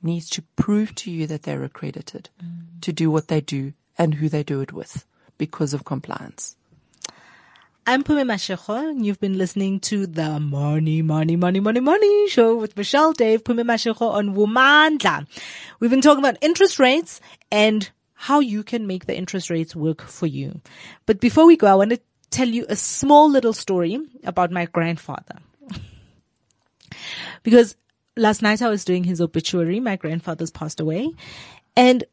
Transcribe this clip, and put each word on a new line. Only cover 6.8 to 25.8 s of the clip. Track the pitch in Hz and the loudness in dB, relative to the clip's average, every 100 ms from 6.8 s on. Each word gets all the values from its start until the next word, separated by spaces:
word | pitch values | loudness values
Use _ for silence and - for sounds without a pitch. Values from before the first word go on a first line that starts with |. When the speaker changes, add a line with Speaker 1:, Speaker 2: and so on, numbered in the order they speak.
| _ _ - - - - _ _ _ _ - | _ _ -18 -18 -20 -20 _ _ _ _ -2
Speaker 2:
I'm | 262 | -2
Pume | 277 294 254 | 0 0 0
Mashego, | 202 - 180 - 226 311 | -4 -6 -8 -6 -6 -6
and | 277 208 | -4 -4
you've | 196 | -4
been | 196 190 | -4 -2
listening | 180 196 190 196 | -4 -2 -4 -4
to | - 208 190 | -4 -4 -4
the | 160 156 151 | -6 -4 -4
Money, | 147 139 147 156 156 160 | -4 -4 -2 0 0 0
Money, | 160 156 160 170 | 0 0 0 0
Money, | 180 190 | 0 0
Money, | 214 240 | 0 0
Money | 262 403 415 415 403 | 2 4 4 4 2
Show | 254 226 233 | 4 4 2
with | 214 - | -2 -8
Michelle | 202 285 311 | -2 2 2
Dave, | 311 226 226 | 2 2 2
Pume | 233 233 | 0 -2
Mashego | 233 226 233 220 226 | 0 -2 -2 -2 -2
on | 208 202 | -2 -2
Womandla. | 196 208 240 269 302 311 294 185 143 147 - - - - - | 0 2 4 6 6 4 2 0 -2 -6 -16 -18 -18 -18 -4
We've | 233 | 0
been | 269 | 4
talking | 285 285 | 6 4
about | 277 - | 2 0
interest | 311 339 392 - | 0 4 2 4
rates | 254 294 330 - - - - | 2 2 -2 -10 -18 -20 -4
and | 208 214 214 196 _ _ | 2 2 2 -4 _ _
how | _ - 294 | _ 0 2
you | 254 208 | 2 -4
can | 208 233 208 | -6 -6 -6
make | 185 - | -8 -6
the | 190 | -8
interest | 185 190 - | -6 -6 -4
rates | 165 160 165 | -4 -4 -4
work | 156 156 | -4 -4
for | - - 165 | -10 -8 -6
you. | 135 139 - - - - - - | -6 -10 -12 -18 -20 -20 -8 -4
But | 208 | 0
before | 240 311 330 | 2 6 8
we | 330 | 8
go, | 202 | 6
I | 190 | 6
want | 208 | 4
to | 240 _ _ _ | -2 _ _ _
tell | - 254 | -2 -2
you | 233 - | -2 -4
a | |
small | 202 - - 277 294 302 | -4 -4 -2 6 8 8
little | 269 240 | 6 2
story | 220 - 185 170 247 302 262 | 0 -2 0 0 -2 -8 -12
about | - 175 175 | -6 -2 -2
my | 180 170 | -2 -4
grandfather. | 170 165 165 - - - - - _ 277 | -2 -2 -4 -8 -14 -14 -20 -20 _ -18
<laughs> | - | -18